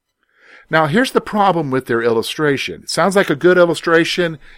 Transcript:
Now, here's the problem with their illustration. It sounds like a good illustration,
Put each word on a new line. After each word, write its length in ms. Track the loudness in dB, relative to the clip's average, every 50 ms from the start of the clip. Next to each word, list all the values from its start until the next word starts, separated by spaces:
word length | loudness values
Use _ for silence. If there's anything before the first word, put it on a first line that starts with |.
| _ _ _ _ _ _ _ _ _ -20 -20 -20 -8 _
Now, 160 | 0 0 2
here's 280 | 2 2 0 0 0 0
the 80 | -2
problem 500 | -4 -2 -2 0 2 2 2 0 -2 -2
with 160 | -2 -4 -2
their 160 | -2 -2 0 0
illustration. 800 | 0 0 0 -2 -4 -4 -2 -2 -2 -2 -2 -4 -8 -10 -12 -12
It 80 | -6
sounds 240 | -2 -2 0 2 2
like 160 | 0 0 0
a 40 | 0
good 220 | 2 2 4 4
illustration, 800 | 4 2 2 0 -2 -2 2 2 2 2 0 -2 -2 -4 -4 -6 -10 -16 -20 -20